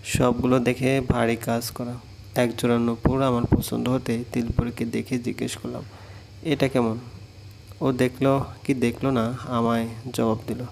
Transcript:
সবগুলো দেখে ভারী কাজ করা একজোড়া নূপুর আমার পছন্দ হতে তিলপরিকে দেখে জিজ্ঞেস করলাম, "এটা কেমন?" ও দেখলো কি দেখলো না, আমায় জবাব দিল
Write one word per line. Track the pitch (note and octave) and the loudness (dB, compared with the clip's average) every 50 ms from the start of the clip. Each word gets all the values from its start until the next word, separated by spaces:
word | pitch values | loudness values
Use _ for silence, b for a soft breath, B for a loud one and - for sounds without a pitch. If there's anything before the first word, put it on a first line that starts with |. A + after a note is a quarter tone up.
| - | -6
সবগুলো | - - - B2+ B2 A#2+ A#2+ B2+ B2+ B2+ C3 | -2 2 4 4 4 4 2 2 4 4 4
দেখে | A#2+ C3 B2 B2 C3 C3 C3+ C3+ | 4 2 0 2 2 2 2 2
ভারী | B2+ B2+ - B2 A#2 A#2 A#2 | 2 0 2 2 4 2 2
কাজ | A2+ - - A#2 A#2 A#2 - | 0 0 -2 -2 -2 -2 -6
করা | - - B2 A#2+ B2 B2 - - - - - - - | -6 -6 -6 -6 -6 -10 -12 -16 -18 -18 -18 -4 2
একজোড়া | - B2 A#2 A2+ - - A#2+ A#2 A#2+ | 2 2 2 2 0 2 2 4 4
নূপুর | A#2 A#2 A#2 A2+ - - C3 C3+ | 4 2 0 2 2 2 2 4
আমার | C3+ C3 B2 A#2+ A#2+ - - | 4 4 4 2 2 2 2
পছন্দ | - - - - A#2 A#2+ B2 | 0 2 -2 -4 -2 0 2
হতে | B2+ C3 B2 - A#2 A#2 B2 - - | 0 0 0 0 -2 -2 -2 -2 -2
তিলপরিকে | B2+ A#2 A#2+ B2+ - A#2+ A#2+ A#2+ - A#2+ | -2 -2 2 0 0 0 0 -4 -4 -4
দেখে | A#2 A2+ A2+ A2+ - B2+ B2 | -2 -2 -4 -2 -2 -4 -2
জিজ্ঞেস | A#2+ A2+ G2+ - A#2+ A#2+ - | -2 -4 -4 -4 -6 -6 -6
করলাম, | - - B2 B2 - - B B B B B B B B B B - - | -8 -8 -8 -8 -8 -10 B B B B B B B B B B -8 -2
"এটা | E3 C#3+ - C#3+ | -2 2 2 2
কেমন?" | C3 - C3 A#2+ A2+ A2 A#2+ - - - - - - - - - - - - - - - - | 2 4 2 2 2 0 -4 -8 -12 -16 -18 -18 -20 -20 -20 -20 -20 -20 -20 -20 -20 -8 -2
ও | - C3+ | -2 0
দেখলো | C3 B2 B2+ B2 - - C#3 C3+ C3+ C#3 - - - - - | 2 2 0 0 2 2 2 4 4 2 0 -4 -10 -6 -2
কি | - C#3 | -2 0
দেখলো | B2 A#2 A#2+ A#2 - - C#3 | 2 2 0 0 0 0 2
না, | C3+ A#2 A2 A2+ B2+ B2+ - | 2 2 2 0 -2 -6 -6
আমায় | - B2+ A#2 A#2 A#2 A#2 A#2 A2+ A2+ A2+ A2+ - B2+ - | -2 0 2 2 2 2 2 0 -4 -6 -10 -12 -6 -2
জবাব | - A#2 A2+ A2 A2+ - | 0 2 2 2 0 -2
দিল | - A2 B2 B2 B2 | -6 -6 -6 -6 -10